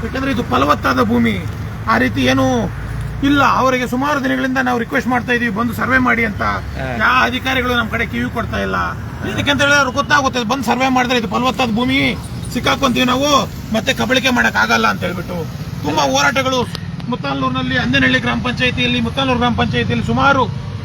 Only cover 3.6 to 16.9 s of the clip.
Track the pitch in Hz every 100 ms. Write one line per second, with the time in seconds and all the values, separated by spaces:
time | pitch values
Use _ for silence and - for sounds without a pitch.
3.6 | 254 254 247 247 285 294 262 262 262 262
4.6 | 247 240 233 269 226 247 254 240 240 196
5.6 | 233 214 220 262 247 233 226 196 214 202
6.6 | - - 262 226 226 254 240 247 262 262
7.6 | 247 240 214 226 226 240 247 240 214 208
8.6 | 190 185 170 - - - - - 269 269
9.6 | 285 285 269 277 247 294 269 247 220 247
10.6 | 226 240 262 254 247 247 214 220 254 -
11.6 | 247 214 254 277 269 190 - - - 254
12.6 | 269 269 269 247 247 254 285 277 190 -
13.6 | - 220 208 240 226 254 254 240 226 254
14.6 | 226 226 220 196 180 175 170 180 156 -
15.6 | - - 294 311 277 269 277 269 262 262
16.6 | 233 - -